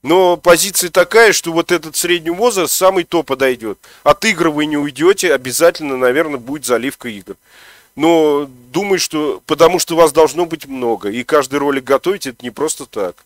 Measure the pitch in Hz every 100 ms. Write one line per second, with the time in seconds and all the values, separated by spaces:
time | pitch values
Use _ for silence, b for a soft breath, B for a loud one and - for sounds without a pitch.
0 | 131 180 180 170 180 170 185 - 180 185
1 | 175 220 226 170 170 165 165 175 156 -
2 | 175 175 160 175 240 196 156 - 185 190
3 | 170 170 147 131 131 123 110 98 b b
4 | 147 147 220 180 165 151 151 147 147 131
5 | 170 196 180 139 127 120 170 175 151 131
6 | 127 131 160 139 117 151 123 117 131 -
7 | 123 101 95 95 b b b b b -
8 | 160 165 151 143 143 127 123 147 202 185
9 | - 156 151 - - 156 165 180 - 165
10 | 160 143 156 147 170 160 135 135 120 107
11 | 101 117 123 151 131 143 143 139 131 139
12 | 175 196 139 120 123 - 151 - 135 110
13 | 92 -